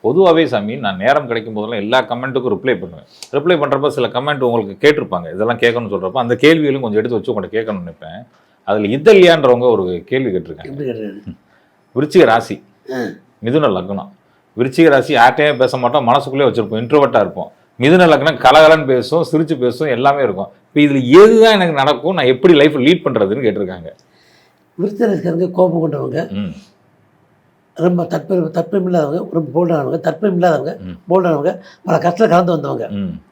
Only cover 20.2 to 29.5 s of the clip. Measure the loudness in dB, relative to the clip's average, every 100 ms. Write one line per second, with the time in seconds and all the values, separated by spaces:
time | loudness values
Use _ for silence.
20.2 | -2 -2 -10 _ _ 2 2 2 6 8
21.2 | 8 8 4 4 0 0 0 0 -2 0
22.2 | 0 2 4 6 4 4 2 2 0 -2
23.2 | -2 0 -2 -4 -8 -10 -16 -20 _ _
24.2 | _ _ _ _ _ -6 -6 -2 -2 0
25.2 | -4 -4 -4 0 0 0 -4 -4 -6 -6
26.2 | -6 -8 -8 -12 -20 _ _ _ _ _
27.2 | _ _ _ _ _ -2 0 0 -4 -6
28.2 | -2 -4 -2 -4 -4 -4 -2 -2 -2 -4
29.2 | -4 -4 -2